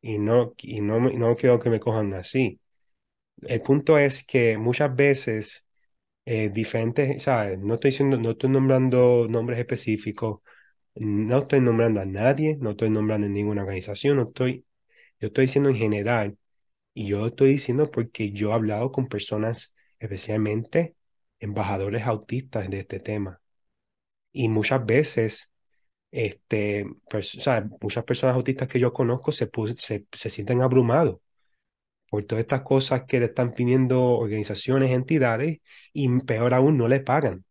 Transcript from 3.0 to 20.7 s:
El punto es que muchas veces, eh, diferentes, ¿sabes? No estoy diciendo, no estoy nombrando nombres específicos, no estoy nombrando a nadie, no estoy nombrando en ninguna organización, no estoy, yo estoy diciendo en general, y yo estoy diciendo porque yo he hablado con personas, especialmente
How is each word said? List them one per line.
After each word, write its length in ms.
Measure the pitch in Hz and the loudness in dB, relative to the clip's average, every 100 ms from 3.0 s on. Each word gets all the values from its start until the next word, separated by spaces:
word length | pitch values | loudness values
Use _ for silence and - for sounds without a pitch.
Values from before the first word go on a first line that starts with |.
| _ _ _ - | _ _ _ -20
El 200 | - 117 | -6 -6
punto 360 | - 143 147 151 | 2 0 4 4
es 280 | 143 135 - | 4 0 -2
que 320 | 131 117 110 | 2 2 2
muchas 380 | 113 127 147 127 | -2 0 0 2
veces, 720 | 143 135 - 110 107 - _ _ _ _ _ _ - | 2 2 -2 -6 -6 -16 _ _ _ _ _ _ -6
eh, 240 | 110 107 | -2 -2
diferentes, 760 | 101 110 117 117 120 135 - | -2 -4 -2 -2 0 0 0
¿sabes? 360 | - 123 104 92 | 0 0 0 -4
No 160 | 101 113 | -2 0
estoy 160 | 139 | 0
diciendo, 260 | 135 139 131 | 2 2 2
no 140 | 113 | 0
estoy 180 | 113 131 | -2 2
nombrando 760 | 135 131 131 131 123 123 120 117 | 2 4 4 4 4 6 6 2
nombres 300 | 117 120 120 | 0 -2 -4
específicos, 840 | 120 113 - 107 - - 113 104 _ - _ _ _ - | -4 -4 -2 -4 -4 -6 -6 -8 _ -20 _ _ _ -8
no 440 | 107 101 107 127 | -4 -2 2 0
estoy 220 | 139 139 | 2 2
nombrando 400 | 123 113 117 107 | 4 4 2 2
a 40 | 95 | -2
nadie, 520 | 95 117 139 156 147 | 0 2 2 0 -2
no 120 | 120 | -4
estoy 180 | 101 110 | -2 0
nombrando 360 | 107 107 107 104 | 0 0 0 -2
en 60 | |
ninguna 280 | 101 104 104 | -2 -2 -2
organización, 540 | 98 95 92 104 139 143 | -4 -6 -8 -4 0 2
no 60 | |
estoy, 420 | 120 - 127 127 _ _ _ _ _ _ | 0 -2 -4 -4 _ _ _ _ _ _
yo 80 | 107 | -6
estoy 160 | - 131 | 2 2
diciendo 240 | 139 139 | 4 2
en 80 | 120 | 2
general, 600 | 110 104 101 120 101 101 _ _ _ _ _ | 0 0 0 0 -2 -6 _ _ _ _ _
y 140 | - 104 | -10 -4
yo 200 | 101 113 | -2 -2
estoy 240 | - 135 | 2 4
diciendo 380 | 139 131 123 - | 4 0 0 0
porque 400 | - 113 - 107 | -2 -6 -4 -6
yo 200 | 101 107 | -4 -2
he 20 | |
hablado 380 | 113 110 104 123 | 0 0 -2 -2
con 160 | 131 131 | -4 -4
personas, 680 | 104 - 107 110 117 - _ _ _ | -6 -6 -4 -4 -6 -12 _ _ _
especialmente 960 | 107 98 - 107 107 107 117 | -10 -10 -4 -2 0 -2 0